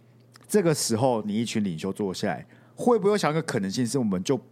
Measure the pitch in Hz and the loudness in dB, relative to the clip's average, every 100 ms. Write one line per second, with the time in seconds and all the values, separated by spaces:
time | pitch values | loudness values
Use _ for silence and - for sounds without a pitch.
0 | _ _ _ - - 214 170 151 - 110 | _ _ _ -20 0 2 4 2 0 2
1 | 135 113 104 104 113 113 101 80 95 92 | 2 2 0 -2 -2 -2 -2 -2 -6 -4
2 | 101 87 104 65 - - - - 240 226 | -4 -2 -4 -4 -10 -20 -20 -2 2 4
3 | 190 208 151 160 - 117 95 110 120 139 | 2 2 2 0 -2 -2 -2 -2 -2 0
4 | 110 92 95 131 - | 0 -2 0 -2 -4